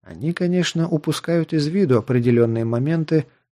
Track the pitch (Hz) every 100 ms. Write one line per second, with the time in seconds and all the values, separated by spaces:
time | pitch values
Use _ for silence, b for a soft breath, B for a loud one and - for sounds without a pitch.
0 | - 82 143 170 180 180 165 170 165 160
1 | 156 147 - 170 160 160 147 185 180 123
2 | - 123 120 120 117 113 113 120 139 165
3 | 156 160 - b b